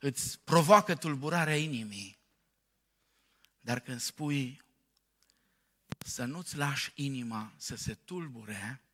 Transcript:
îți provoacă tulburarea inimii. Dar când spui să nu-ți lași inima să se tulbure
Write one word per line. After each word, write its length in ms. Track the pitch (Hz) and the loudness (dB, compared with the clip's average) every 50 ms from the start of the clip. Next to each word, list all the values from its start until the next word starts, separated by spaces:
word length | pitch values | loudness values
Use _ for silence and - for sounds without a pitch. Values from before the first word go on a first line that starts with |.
îți 380 | - 143 131 - - - - - | -2 -2 -2 -2 -4 -6 -6 -8
provoacă 560 | _ - 156 170 165 147 208 208 196 - 180 | _ 4 6 6 10 12 10 10 10 6 -2
tulburarea 600 | - - 160 147 135 131 151 165 175 165 156 151 | -2 0 -4 -2 -2 -2 -2 0 0 2 2 2
inimii. 640 | 151 156 156 143 117 113 107 101 101 101 95 98 _ _ _ _ _ _ _ _ _ _ _ _ _ _ _ _ _ _ _ _ _ _ _ _ _ _ - _ _ | 0 0 0 -2 -4 -6 -6 -8 -12 -14 -14 -18 _ _ _ _ _ _ _ _ _ _ _ _ _ _ _ _ _ _ _ _ _ _ _ _ _ _ -20 _ _
Dar 200 | _ - 120 123 | _ -4 -4 -4
când 200 | - - 127 120 | -4 -8 -8 -6
spui 600 | - - - - 151 147 147 143 135 123 135 147 - _ _ _ _ _ _ _ _ _ _ _ _ _ _ _ _ _ _ _ _ _ _ _ _ _ - _ - | -6 -8 -8 -6 -4 -2 0 0 -2 -4 -6 -12 -20 _ _ _ _ _ _ _ _ _ _ _ _ _ _ _ _ _ _ _ _ _ _ _ _ _ -10 _ -8
să 180 | - - - 127 | -12 -8 -8 -6
nu-ți 320 | 120 139 175 180 - - | -6 -6 -8 -10 -10 -4
lași 360 | 147 143 143 143 131 - - - | -2 -2 -2 0 -2 -4 -6 -6
inima 580 | - 143 139 135 127 120 117 113 110 107 110 - | -6 -4 -4 -4 -4 -6 -6 -6 -6 -8 -10 -14
să 200 | - - - 131 | -14 -12 -10 -10
se 180 | 110 - - 110 | -8 -8 -8 -8
tulbure 840 | - _ - 180 180 170 151 127 117 110 107 107 98 98 107 127 131 _ _ | -8 _ -12 -10 -10 -10 -10 -12 -14 -12 -12 -10 -10 -8 -10 -12 -12 _ _